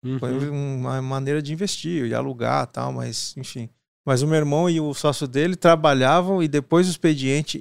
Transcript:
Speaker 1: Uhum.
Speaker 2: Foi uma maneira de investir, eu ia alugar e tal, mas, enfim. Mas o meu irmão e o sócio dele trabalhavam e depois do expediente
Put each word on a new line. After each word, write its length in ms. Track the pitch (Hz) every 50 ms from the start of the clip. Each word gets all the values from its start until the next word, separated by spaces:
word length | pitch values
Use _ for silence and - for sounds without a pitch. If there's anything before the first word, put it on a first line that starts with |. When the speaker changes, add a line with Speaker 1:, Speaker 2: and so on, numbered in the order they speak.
| -
Speaker 1:
Uhum. 140 | 127 131 131
Speaker 2:
Foi 300 | 120 123 127 131 139 147
uma 500 | 143 143 143 139 135 131 127 131 131 131 131
maneira 380 | 131 131 135 135 135 143 156 151
de 100 | 139 156
investir, 480 | 160 196 196 - - - 156 175 160
eu 60 | 127
ia 120 | 117 110 117
alugar 460 | 131 135 131 120 117 120 131 139 131
e 80 | 123 -
tal, 200 | 127 123 131 135
mas, 420 | 123 123 120 117 - - - -
enfim. 320 | - 131 - - 131 117 113 _ _ _ _ _ _ -
Mas 200 | - 131 123 139
o 40 |
meu 120 | 151 160 156
irmão 300 | 151 147 143 151 175 180
e 120 | 170 160
o 140 | 156 151 139
sócio 340 | - - 151 143 - 151 135
dele 260 | 123 135 151 175 185
trabalhavam 880 | 170 - 175 165 160 156 156 139 131 127 131 151 175 180 185 196 185 170
e 60 | 156
depois 380 | 143 147 135 - - 170 180
do 40 | 185
expediente 680 | 170 - - 170 156 143 131 131 135 147 156 - - 160